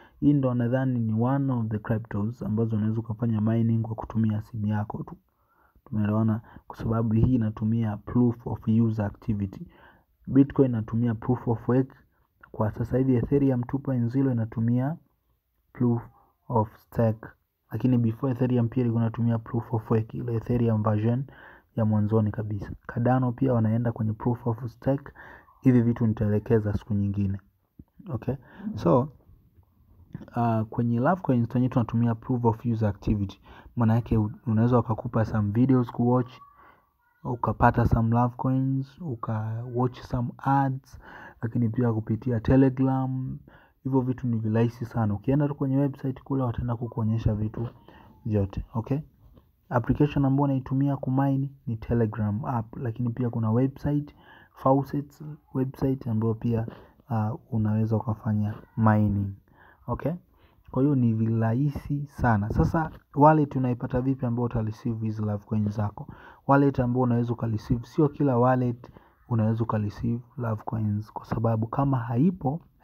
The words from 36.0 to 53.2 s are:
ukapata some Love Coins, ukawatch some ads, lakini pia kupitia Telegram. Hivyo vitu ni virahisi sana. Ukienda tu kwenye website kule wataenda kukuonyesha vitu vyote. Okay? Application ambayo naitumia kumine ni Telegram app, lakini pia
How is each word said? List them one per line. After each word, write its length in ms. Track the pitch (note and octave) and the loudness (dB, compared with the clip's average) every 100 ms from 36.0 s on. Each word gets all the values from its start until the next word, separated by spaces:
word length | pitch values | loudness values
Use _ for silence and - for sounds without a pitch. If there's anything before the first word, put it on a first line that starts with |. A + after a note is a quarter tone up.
| A#2+ B2+ A#2+ - - - - _ _ _ _ _ | 2 2 0 -8 -20 -20 -20 _ _ _ _ _
ukapata 600 | - B2 - G2+ B2 - A2+ | -10 -4 -4 4 4 4 2
some 240 | A#2 A2+ A#2 | 2 2 2
Love 200 | B2 A#2+ | 0 -2
Coins, 640 | C3 C3 C3+ C3+ C3+ - | -2 0 0 -2 -6 -10
ukawatch 1000 | E3+ A2+ - A2 A2 A2+ B2 A#2+ B2 - | -10 -8 -6 -6 -4 -8 -6 -2 -2 -4
some 280 | - B2+ B2 - | -6 -4 -4 -4
ads, 600 | C#3 C#3 C#3 C3+ - - - - - - | 0 2 2 -2 -10 -20 -20 -20 -20 -10
lakini 280 | A#2 A#2+ A2+ | -4 -2 -2
pia 240 | A2+ A#2+ | 0 0
kupitia 460 | A2 A2 A2 B2+ A2+ | 0 -2 -4 -2 -2
Telegram. 1000 | - C3+ C3+ B2+ C3+ C3 C3 C3 C3 C#3 - - _ _ | 4 6 6 4 0 0 -2 -4 -6 -10 -16 -20 _ _
Hivyo 180 | C3+ C3+ | -2 0
vitu 260 | B2+ B2 B2 | 0 -2 -2
ni 100 | A2+ | -2
virahisi 480 | A2 A2 A#2 - A2+ | 0 2 0 -2 -6
sana. 280 | A#2+ G#2+ | -2 0
Ukienda 340 | G2+ - C#3+ C#3+ | 0 0 2 0
tu 80 | C#3+ | -2
kwenye 220 | C#3 C3+ | 0 2
website 460 | C#3+ C3+ C3+ C3 | 0 -2 -6 -6
kule 200 | - C3+ | -4 -2
wataenda 320 | B2 - A#2+ A#2 | -2 -2 -4 -4
kukuonyesha 600 | A#2+ - A2 A2+ A2+ G#2 | -4 -2 0 2 0 0
vitu 320 | G#2+ A2 A#2+ - - - - - A#2+ | -4 -6 -8 -10 -20 -20 -20 -12 -2
vyote. 400 | G#2 G2 - - | 0 0 -4 -8
Okay? 260 | A2+ - C#3+ - _ - - _ _ - | -6 -4 -4 -6 _ -20 -20 _ _ -4
Application 560 | B2 A#2 B2 D3 C#3+ C3+ | -2 0 2 2 2 2
ambayo 220 | C3+ C#3+ | 2 2
naitumia 500 | C3+ - C3+ C#3+ C3+ | 0 0 0 0 0
kumine 520 | C3 C3 C#3 C3+ C3+ - B2+ | -2 0 2 0 -2 -8 -8
ni 100 | A2+ | -6
Telegram 680 | - A#2+ A2 A2 G#2 G#2 C3+ | -2 0 0 0 -2 -2 -2
app, 300 | A#2+ A2+ C#3 | -4 -4 -8
lakini 320 | B2+ A2+ A#2+ | -6 -4 -4
pia 200 | A2+ | -2